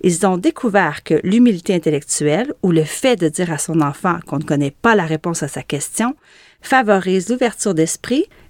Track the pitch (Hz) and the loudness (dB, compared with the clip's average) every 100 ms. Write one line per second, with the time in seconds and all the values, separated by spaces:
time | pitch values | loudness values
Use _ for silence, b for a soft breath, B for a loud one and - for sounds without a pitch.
0 | 180 165 196 180 311 - 240 196 170 151 | 0 2 0 0 -2 -2 0 2 0 -2
1 | - 160 180 226 247 175 - 175 160 143 | -2 0 2 4 4 4 0 0 0 -2
2 | - - 147 160 269 - 190 160 151 - | -2 -2 0 0 -2 -2 0 2 0 0
3 | 262 208 160 170 175 151 - 160 143 139 | 0 2 0 -2 -4 -4 -2 0 0 -2
4 | 185 139 - 147 156 147 139 - 233 214 | -4 -4 -6 -6 -2 0 -2 0 2 2
5 | 160 160 175 170 143 143 - 139 - - | 2 -2 -4 -4 -6 -8 -8 -8 -6 -4
6 | 233 - b b b b - 262 220 196 | -4 -6 b b b b 0 2 4 2
7 | 185 190 180 247 233 - 208 160 160 - | 2 0 0 -2 -2 -2 -2 0 0 -2
8 | - 269 415 b | -2 -2 -2 b